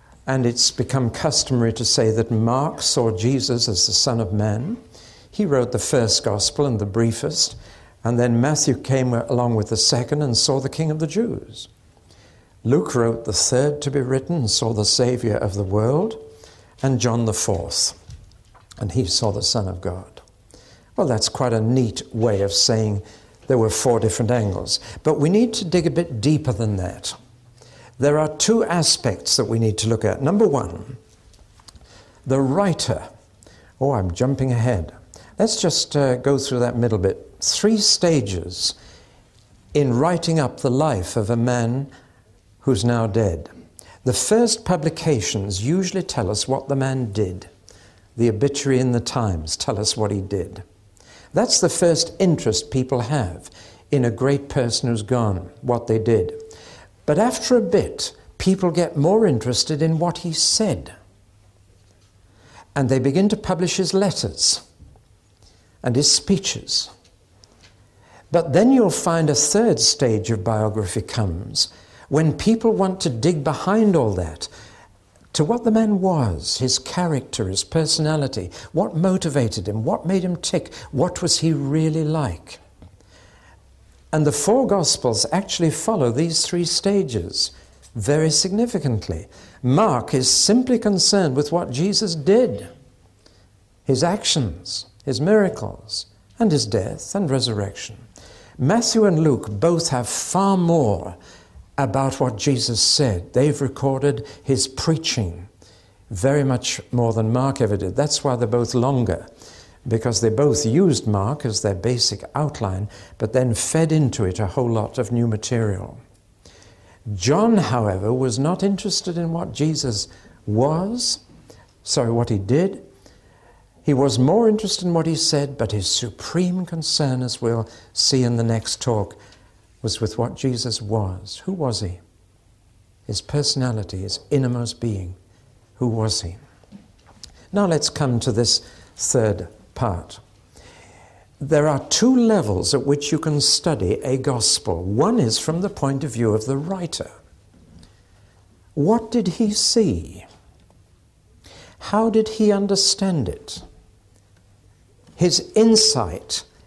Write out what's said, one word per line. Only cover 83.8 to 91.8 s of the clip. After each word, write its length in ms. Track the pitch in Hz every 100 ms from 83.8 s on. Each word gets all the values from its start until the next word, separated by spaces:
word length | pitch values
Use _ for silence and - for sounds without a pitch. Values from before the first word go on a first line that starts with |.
| _ _ -
And 160 | 156 151
the 60 |
four 340 | - - 247 240
Gospels 600 | 98 147 - 123 110 -
actually 400 | 175 196 - 165
follow 400 | 156 - 220 123
these 360 | 120 170 156 -
three 180 | 175
stages 840 | 170 - 196 202 156 110 87 - - - - _ -
very 360 | 117 98 151 156
significantly. 960 | - 185 208 240 185 139 107 - 80 - - - -
Mark 520 | 123 147 214 123 123
is 160 | 131 131
simply 480 | - - 240 254 240
concerned 580 | 214 190 - 202 165 131
with 160 | 147
what 180 | 170 175
Jesus 440 | 123